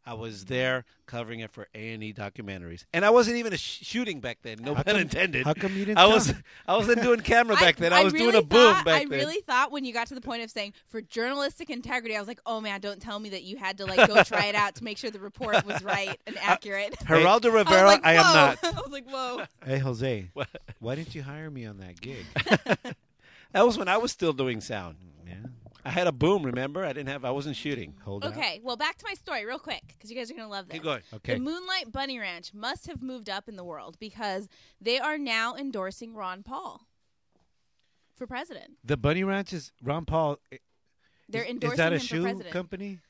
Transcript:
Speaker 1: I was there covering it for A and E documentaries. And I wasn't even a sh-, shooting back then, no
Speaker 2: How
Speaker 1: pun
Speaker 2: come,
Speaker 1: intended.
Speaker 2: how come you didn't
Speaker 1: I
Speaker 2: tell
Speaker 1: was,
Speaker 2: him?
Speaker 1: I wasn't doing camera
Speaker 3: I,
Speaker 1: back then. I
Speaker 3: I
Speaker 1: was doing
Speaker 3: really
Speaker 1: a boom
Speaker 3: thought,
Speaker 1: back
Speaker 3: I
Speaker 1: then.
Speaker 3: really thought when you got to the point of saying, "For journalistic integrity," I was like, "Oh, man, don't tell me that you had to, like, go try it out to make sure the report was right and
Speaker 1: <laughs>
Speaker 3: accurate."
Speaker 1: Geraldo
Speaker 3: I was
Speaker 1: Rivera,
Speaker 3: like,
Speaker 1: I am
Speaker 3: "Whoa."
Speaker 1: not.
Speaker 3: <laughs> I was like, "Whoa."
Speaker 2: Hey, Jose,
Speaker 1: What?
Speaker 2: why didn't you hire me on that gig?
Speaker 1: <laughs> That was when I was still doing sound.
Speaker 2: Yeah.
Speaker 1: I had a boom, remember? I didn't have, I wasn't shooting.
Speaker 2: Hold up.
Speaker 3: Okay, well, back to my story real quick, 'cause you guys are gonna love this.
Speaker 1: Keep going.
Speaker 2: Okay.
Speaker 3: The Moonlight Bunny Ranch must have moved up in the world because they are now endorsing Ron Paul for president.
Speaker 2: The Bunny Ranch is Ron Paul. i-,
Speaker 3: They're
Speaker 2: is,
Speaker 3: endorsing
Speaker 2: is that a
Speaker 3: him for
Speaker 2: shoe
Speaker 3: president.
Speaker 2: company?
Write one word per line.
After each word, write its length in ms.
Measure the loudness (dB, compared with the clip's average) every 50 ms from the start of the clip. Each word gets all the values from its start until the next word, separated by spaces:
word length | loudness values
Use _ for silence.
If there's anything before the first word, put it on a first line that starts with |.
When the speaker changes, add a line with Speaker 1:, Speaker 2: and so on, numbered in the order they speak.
| _
Speaker 1:
I 80 | -12 -12
was 320 | -10 -10 -12 -12 -14 -10
there 380 | -4 -2 0 0 0 -2 -4 -6 _ _ _ _
covering 340 | -12 -12 -10 -10 -10 -10 -12
it 100 | -12 -14
for 180 | _ -18 -20 _ _
A 180 | -14 -12 -12
and 100 | -10 -10
E 100 | -10 -12
documentaries. 720 | -10 -10 -10 -10 _ -12 -12 -10 -10 -10 -12 -14 -14 -16 -14 _
And 120 | -2 2 4
I 60 | 6
wasn't 260 | 6 6 6 4 0
even 160 | -2 -4 -4
a 40 | -6
sh-, 240 | -6 -8 -10 -12 -12
shooting 380 | -12 -6 -6 -4 -4 -4 -6 -6
back 180 | -8 -8 -10 _
then, 160 | -12 -14 -12 -10
no 140 | -6 -4 -2
Speaker 2:
How 80 | -2
Speaker 1:
pun 120 | 0 0 0
Speaker 2:
come, 80 | 0
Speaker 1:
intended. 420 | 0 -2 0 -2 -2 0 -2 -2 0
Speaker 2:
how 60 | 0
come 200 | -2 0 -2 -4 -4
you 80 | -4 -2
didn't 140 | 2 8 8
Speaker 1:
I 40 |
Speaker 2:
tell 100 | 8 10 8
Speaker 1:
was, 120 | 6 4 2
Speaker 2:
him? 140 | -2 -4 -8 -20 -20 -12 -2
Speaker 1:
I 100 | 0 0
wasn't 260 | 2 4 2 2 2
doing 180 | 4 2 2 2
camera 360 | 2 4 4 4 6 6 4
Speaker 3:
I, 40 | 6
Speaker 1:
back 160 | 6 6 6
then. 160 | 4 2 6
I 80 | 6 6
Speaker 3:
I 40 | 6
Speaker 1:
was 80 | 6
doing 140 | 4 4 4
Speaker 3:
really 120 | 6 6 6
Speaker 1:
a 40 |
boom 320 | 4 6 8 10 10 10 10
Speaker 3:
thought, 100 | 8 6
Speaker 1:
back 180 | 4 4 4
Speaker 3:
I 20 | 2
Speaker 1:
then. 140 | 0 0 -2
Speaker 3:
really 220 | 0 -2 -2 -6
thought 280 | -4 0 2 2 2 0
when 140 | -2 -6 -6
you 80 | -4
got 140 | -4 -6 -6 -6
to 60 | -8
the 60 | -12
point 220 | -10 -8 -8 -8
of 80 | -8 -8
saying, 220 | -8 -8 -8 -8 -12 _ _ _
"For 140 | -12 -12
journalistic 680 | -12 _ -6 -4 -2 -2 -2 -2 -4 -4 -6 -10 -12 -12
integrity," 460 | -12 -12 -8 -6 -6 -6 -6 -6 -6
I 20 | -6
was 100 | -6 -8
like, 120 | -14 -12 _
"Oh, 140 | -8 -6 -6
man, 200 | -6 -8 -8 -6
don't 200 | -8 -10 -10 -10
tell 180 | -12 -10 -10 -10
me 100 | -10 -10
that 120 | -12 -12
you 140 | -12 -12 -12 -8
had 200 | -8 -8 -8 -6
to, 80 | -8
like, 220 | 0 6 6 6 8
go 140 | 8 4
try 240 | 4 6 2 -2 0
it 80 | 0 0
out 220 | -2 -2 -2 -4
to 80 | -10 -12
make 120 | -12 -10 -10
sure 120 | -10 -10
the 100 | -10 -12
report 440 | -16 -16 _ -8 -4 2 2 2 2
was 160 | 0 -8 -8 -4
right 340 | -4 -4 -4 -4 -6 -10 _ _
and 100 | -14 -10 -4
Speaker 1:
<laughs> 40 |
Speaker 3:
accurate." 520 | 0 0 0 0 0 -8 -6 -6 -6 -6 -8 -10
Speaker 1:
Geraldo 260 | 0 4 4 6 8
Speaker 3:
I 220 | 8 6 6 4 4
was 60 | 4
Speaker 1:
Rivera, 320 | 4 6 6 8 10 10
Speaker 3:
like, 140 | 10 10 10 8
Speaker 1:
I 100 | 8 8
am 100 | 8 8
Speaker 3:
"Whoa." 100 | 10 10
Speaker 1:
not. 240 | 8 8 8 6 2 -2
Speaker 3:
<laughs> 140 | -4 -2 -4
I 20 |
was 100 | -8 -8
like, 180 | -10 -12 -12 -10
"Whoa." 340 | -10 -8 -8 -8 -8 -10 -12 -12 _ _ -6
Speaker 2:
Hey, 140 | -4 -4 -2
Jose, 520 | -2 -4 -4 -4 -4 -4 -4 -6 -8 -12
Speaker 1:
What? 160 | _ -10 -10 -8 -10 -20 _ -20 -20 _
Speaker 2:
why 160 | -8 -8 -8
didn't 200 | -8 -10 -12 -14
you 80 | -14
hire 280 | -12 -14 -14 -14 -14 -14
me 160 | -14 -14 -14
on 120 | -14 -14 -16
that 220 | -18 -18 -18 -18
gig? 240 | -16 -16 -14 -16 -16 -8 -6 -6 2 2 2 2 2 -2 -4
Speaker 1:
<laughs> 200 | -4 -4 -14 -14 _ _ _ _ _ _ _ _ -20 _ _
That 140 | 2 4 4
was 100 | 4 4
when 120 | 0 -2 0
I 80 | 0
was 160 | 0 0 -4
still 200 | -4 -2 -2 -2
doing 280 | 0 0 -4 -4 -4 -6
sound. 340 | -8 -8 -10 -10 -10 -12 -16 -18 -20 -20 _ _ -20
Speaker 2:
Yeah. 80 | -18 -18 -16 -16 -18 -18 -20 -20 -20 _ _ _
Speaker 1:
I 60 | -6
had 160 | -2 0 0
a 60 | 0
boom, 320 | 0 2 4 4 4 2 0
remember? 400 | -2 -4 -4 -6 -6 -6 -6 -6
I 80 | -6
didn't 160 | -6 -8 -8 -10
have, 160 | -10 -6 -4
I 80 | -4
wasn't 240 | -4 -4 -4 -6 -8
shooting. 380 | -6 -6 -6 -6 -6 -8 -14 -16 _ -12
Speaker 2:
Hold 180 | -12 -10 -8 -8
up. 60 | -8 -6
Speaker 3:
Okay, 240 | -4 -6 -6 -6 -8
well, 140 | -10 -10 -6
back 200 | -6 -6 -6 -6 -8
to 60 | -14
my 100 | -14 -14
story 300 | -14 _ -10 -10 -8 -8
real 140 | -8 -10 -10
quick, 380 | -10 -12 -12 -12 -14 -20 _ _
'cause 100 | -20 -14
you 80 | -12
guys 140 | -12 -12 -12
are 40 | -14
gonna 120 | -16 -16 -12
love 200 | -12 -12 -12 -12
this. 60 | -14
Speaker 1:
Keep 100 | -8 -6
going. 180 | -6 -6 -6 -8 _ -20
Speaker 2:
Okay. 200 | -14 -6 -6 -6
Speaker 3:
The 60 | -4
Moonlight 500 | -4 -6 -8 -8 -8 -6 -6 -6 -6 -8
Bunny 300 | -8 -8 -8 -8 -8 -10
Ranch 340 | -10 -10 -12 -12 -16 -18 -16
must 320 | -10 -10 -10 -10 -10 -12
have 160 | -14 -14 -12
moved 260 | -12 -12 -12 -12 -10 -10
up 200 | -10 -10 _ -12
in 80 | -18
the 80 | -16 -14
world 320 | -14 -14 -14 -16 -18 -18 _
because 480 | -18 -16 -12 -8 -8 -6 -6 -6 -10 -12 _ _ _ _ _ _
they 200 | -4 -2 -2 -2
are 180 | -2 -4 -4 -4
now 380 | -4 -4 -2 -2 -2 -4 -6
endorsing 580 | -8 -10 -8 -6 -6 -8 -8 -10 -12 -18 -16 -14
Ron 300 | -12 -10 -10 -10 -12 -14
Paul 420 | -14 -14 -12 -12 -12 -16 -16 _ _ _ _ _ _ _ _ _ _ _ _ _ _ _ _ _ _ _ _ _ _ _ _ _ _ _
for 100 | _ -14 -12
president. 460 | -12 -12 -12 -12 -16 -18 -18 -20 _ _ _
Speaker 2:
The 120 | -6 -6
Bunny 280 | -2 0 0 0 0 -2
Ranch 280 | -2 -4 -4 -6 -8
is 200 | -12 -14 -14 -16 _ _
Ron 220 | -8 -6 -6 -6 -6
Paul. 340 | -2 -2 0 0 0 -4 -6 _ _
i-, 60 | -20 -20 _ _ _ _ _ _ _ _ _ _ _ _ _ -8
Speaker 3:
They're 140 | -8 -6
Speaker 2:
is, 80 | -6 -6
Speaker 3:
endorsing 220 | -6 -4 -4 -2
Speaker 2:
is 60 | 0 2
that 140 | 2 2
a 40 | 2
Speaker 3:
him 40 | -2
for 40 | -4
Speaker 2:
shoe 160 | -4 -4 -4
Speaker 3:
president. 300 | -4 -4 -4 -6 -10 -8
Speaker 2:
company? 480 | -8 -8 -8 -8 -12 -12 -10 -12 -12 -16 _